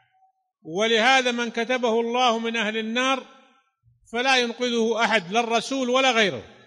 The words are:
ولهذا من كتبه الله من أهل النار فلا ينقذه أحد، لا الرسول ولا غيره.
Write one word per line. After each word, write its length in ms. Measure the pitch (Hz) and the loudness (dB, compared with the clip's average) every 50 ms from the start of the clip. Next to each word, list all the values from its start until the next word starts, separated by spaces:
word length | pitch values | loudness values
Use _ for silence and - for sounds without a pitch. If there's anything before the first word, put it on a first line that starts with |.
| _ _ _ _ _ _ _ _ _ _ _ _ | _ _ _ _ _ _ _ _ _ _ _ _
ولهذا 680 | _ 151 160 190 220 226 233 220 220 262 269 262 254 247 | _ -10 -4 -2 0 2 2 4 4 4 4 4 2 0
من 200 | 240 240 240 226 | -2 -2 -4 -4
كتبه 480 | 226 233 226 214 254 254 247 233 220 233 | -4 -6 -4 -2 -2 0 0 0 0 0
الله 400 | 233 233 233 247 254 247 226 226 | -2 -2 0 2 2 2 2 0
من 180 | 226 226 233 233 | -2 -4 -4 -2
أهل 200 | 214 208 220 220 | -4 -2 -4 -4
النار 480 | 220 220 226 247 262 262 269 269 - - - - _ _ _ _ _ _ _ _ _ _ _ _ _ _ - | -6 -4 -2 -2 0 0 -2 -2 -4 -12 -20 -20 _ _ _ _ _ _ _ _ _ _ _ _ _ _ -6
فلا 240 | 233 247 269 262 254 | -2 0 2 2 2
ينقذه 640 | 240 233 226 240 247 247 233 233 220 226 226 214 233 | 0 -2 -4 -4 -4 -2 0 0 0 0 0 0 0
أحد، 280 | 214 214 220 170 170 | 2 2 0 0 0
لا 80 | 202 233 | 0 0
الرسول 500 | 240 226 233 233 226 - 269 269 254 240 | 0 2 0 -2 -2 -2 -4 -4 -2 0
ولا 220 | 247 262 269 262 | 2 2 4 4
غيره. 320 | 233 226 214 185 139 110 - - - - - | 4 4 2 2 0 -4 -10 -14 -20 -20 -20